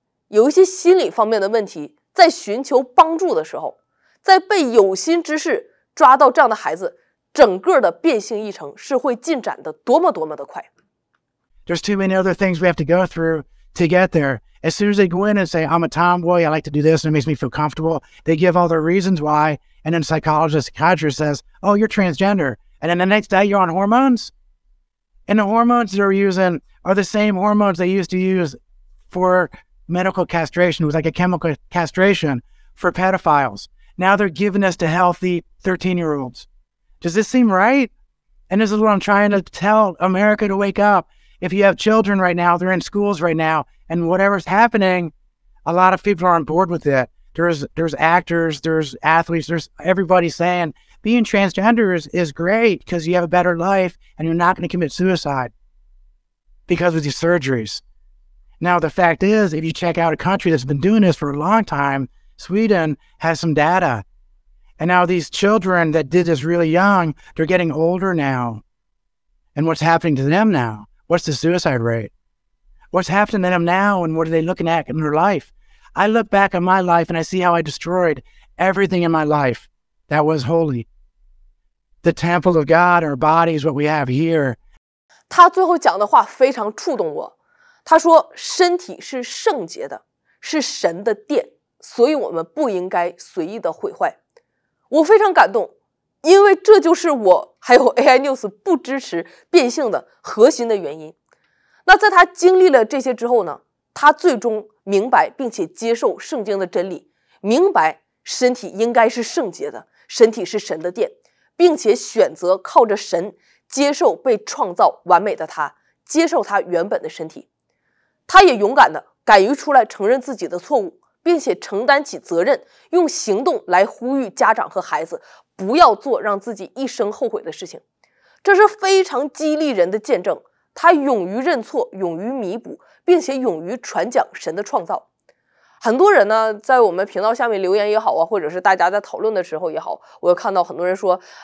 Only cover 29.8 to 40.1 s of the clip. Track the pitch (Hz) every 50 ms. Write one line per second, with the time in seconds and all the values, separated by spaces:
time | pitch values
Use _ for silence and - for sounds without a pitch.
29.8 | _ - 170 180 185 190 180 190 175 - - 170 160 143 - 175 180 175 156 -
30.8 | 165 147 147 165 151 165 - - 180 185 180 151 - 165 143 - _ _ - 180
31.8 | 170 160 - 185 185 196 196 - 170 147 135 120 - _ _ _ _ - _ -
32.8 | - 175 - 180 185 190 190 180 - 170 151 143 139 117 98 101 - - _ _
33.8 | - - _ - 185 190 202 202 208 190 156 147 202 208 180 202 196 185 170 -
34.8 | 175 160 160 175 185 175 170 - 185 185 175 170 - _ _ _ - 196 180 170
35.8 | - 185 180 175 170 156 151 143 135 123 - - - - _ _ _ _ _ _
36.8 | _ _ _ _ - 175 165 208 214 - - 254 247 220 190 185 196 233 269 285
37.8 | 254 - _ _ _ _ _ _ _ _ _ _ _ _ 190 202 220 196 208 214
38.8 | 214 220 208 185 - - 202 202 208 202 202 196 175 - - - 180 202 214 220
39.8 | 214 196 165 - 180 185